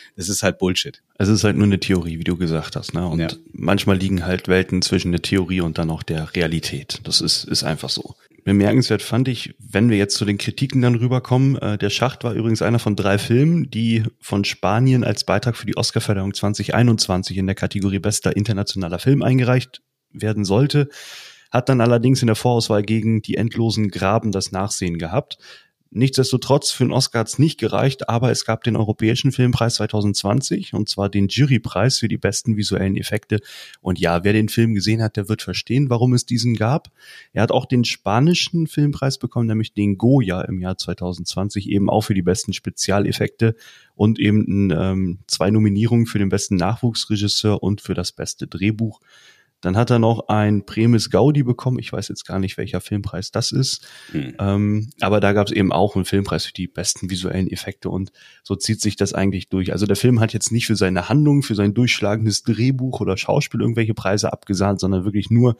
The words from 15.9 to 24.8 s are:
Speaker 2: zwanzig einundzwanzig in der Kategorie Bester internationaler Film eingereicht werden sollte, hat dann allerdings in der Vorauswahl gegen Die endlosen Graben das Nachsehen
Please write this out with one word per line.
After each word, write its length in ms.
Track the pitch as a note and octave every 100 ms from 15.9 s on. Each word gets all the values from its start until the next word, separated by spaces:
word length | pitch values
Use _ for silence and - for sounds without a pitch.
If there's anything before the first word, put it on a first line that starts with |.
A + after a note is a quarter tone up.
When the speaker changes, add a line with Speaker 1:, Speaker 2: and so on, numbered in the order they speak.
| A#2 - G2+ G2
Speaker 2:
zwanzig 400 | - G2+ G#2 G#2
einundzwanzig 640 | A2+ A#2+ A2+ - F2+ - F#2
in 80 | F#2+
der 100 | G2
Kategorie 440 | F#2+ G2+ G2 F#2+
Bester 360 | G#2+ - - -
internationaler 640 | G#2+ G2 G#2 G2 F2 F2
Film 220 | C3 C#3
eingereicht 600 | A2 C3 B2 B2+ - - _ _ _
werden 300 | G#2+ G#2 G#2+
sollte, 460 | F#2+ G2+ D3 D3 C#3 - - - - - _
hat 180 | B2 -
dann 100 | C3
allerdings 420 | A#2 A#2+ B2+ C3+
in 60 | A#2
der 80 | G#2+
Vorauswahl 480 | B2+ A#2+ A2+ G#2
gegen 380 | G#2 A2 A2 A2
Die 160 | - -
endlosen 540 | A2+ A#2 A2+ G#2+ G#2
Graben 420 | F2+ F#2+ A2 A2+
das 180 | F#2+ -
Nachsehen 460 | F#2+ G2+ -